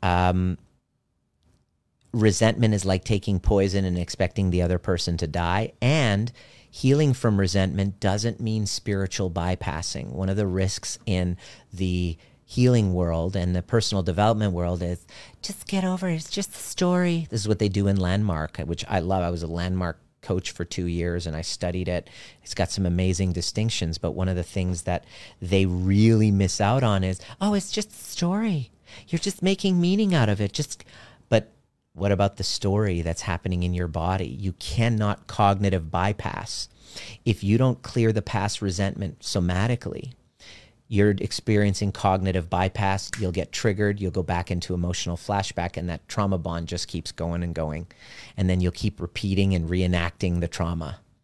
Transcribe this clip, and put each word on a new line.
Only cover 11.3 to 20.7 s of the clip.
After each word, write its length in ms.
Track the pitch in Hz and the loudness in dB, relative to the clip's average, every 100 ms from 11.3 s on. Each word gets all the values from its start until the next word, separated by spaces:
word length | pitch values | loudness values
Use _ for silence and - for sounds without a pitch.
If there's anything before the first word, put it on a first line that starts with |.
| 87 - - - | -4 -8 -20 -18
the 440 | 90 92 90 90 82 - _ _ | -4 -2 0 -2 -6 -12 _ _
healing 480 | - 123 120 101 | 2 4 4 4
world 420 | 90 87 82 85 98 | 2 0 0 -2 -2
and 200 | 90 90 | 0 -2
the 60 | |
personal 420 | 85 117 107 101 | 0 0 0 -2
development 500 | 87 85 104 110 107 | -2 2 2 4 0
world 280 | 87 87 90 | 0 -2 -2
is, 240 | 85 90 - - - - | -2 -6 -10 -20 -20 -14
"Just 260 | - 202 - | -12 -12 -4
get 160 | 196 | -2
over 240 | 185 185 185 | -2 -2 -2
it. 80 | 160 | -4
It's 140 | 160 | -4
just 240 | - 190 | -6 -6
a 60 | - | -8
story." 680 | - - 180 180 180 170 160 | -10 0 2 4 2 0 -2
This 120 | 113 | -4
is 60 | 101 | 0
what 120 | 104 | 2
they 100 | 104 | 2
do 180 | 98 101 | 2 2
in 100 | 98 | 2
Landmark, 600 | 90 95 104 80 78 - | 2 2 0 0 -4 -6
which 260 | 80 82 - | -6 -6 -2
I 120 | 95 | -2
love. 240 | 85 95 | 0 0
I 80 | 87 | 0
was 120 | 87 | -2
a 40 | 82 | -4
Landmark 520 | 85 87 92 87 78 _ _ | -4 -2 -2 -2 -6 _ _
coach 300 | - 92 - | -4 -4 -4
for 120 | - | -8
two 220 | 87 | -8